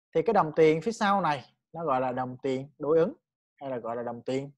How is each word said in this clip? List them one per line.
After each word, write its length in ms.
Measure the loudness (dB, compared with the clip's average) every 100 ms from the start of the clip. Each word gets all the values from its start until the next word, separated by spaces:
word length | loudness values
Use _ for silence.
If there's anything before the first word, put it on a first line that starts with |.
| _ -2
thì 60 |
cái 120 | 2
đồng 180 | 2 2 4
tiền 260 | 4 4
phía 100 | -2
sau 300 | -2 0 2
này 320 | 0 -4 -8 _ _
nó 120 | -6 -2
gọi 160 | 0
là 100 | 0
đồng 260 | -4 -6 -6
tiền 280 | -4 -4 -6 _
đối 220 | 2 4
ứng, 140 | 2 -2 _ _ _ _
hay 140 | -8
là 80 | -8
gọi 180 | -6 -6
là 80 |
đồng 180 | -8 -8
tiền 300 | -6 -6 -6